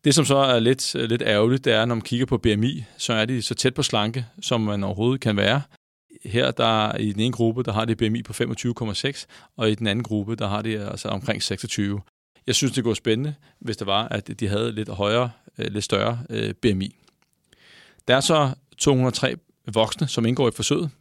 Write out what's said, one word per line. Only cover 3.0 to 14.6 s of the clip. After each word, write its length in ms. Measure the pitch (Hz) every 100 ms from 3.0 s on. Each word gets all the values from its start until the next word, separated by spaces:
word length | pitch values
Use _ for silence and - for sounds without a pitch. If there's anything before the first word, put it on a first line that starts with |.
| -
er 120 | 113
de 160 | 113 127
så 140 | -
tæt 180 | 117 131
på 100 | 139
slanke, 420 | - 110 107 123 120 -
som 200 | - 120
man 220 | 107 104
overhovedet 380 | 98 95 120 131
kan 160 | 120 101
være. 240 | 98 135 - _ _ _ _ -
Her, 260 | - 113 131
der 460 | - 113 110 107 113
i 140 | 107
den 100 | 101
ene 120 | 117
gruppe, 300 | 120 113 117
der 80 | 120
har 140 | 104
de 100 | 113
B 60 | 110
M 140 | 110
I 80 | 113
på 100 | -
femogtyve 400 | - 120 113 123
komma 200 | 117 110
seks, 340 | 98 135 143 - - - -
og 140 | 110
i 40 |
den 120 | 107 110
anden 160 | 107
gruppe, 320 | 117 107 101
der 120 | 117 101
har 140 | 104
de 280 | 107 107 101
altså 180 | 101 107
omkring 360 | 101 - 107
seksogtyve. 580 | - 98 117 - 101 101 - _ _ _ -
Jeg 80 |
synes, 180 | 120 135
det 100 | 135
går 100 | 117
spændende, 420 | 104 117 113 147 143 _ _
hvis 180 | 117 104
det 100 | 101
var, 200 | 98 113
at 320 | 107 - 101
de 80 | 101
havde 240 | 101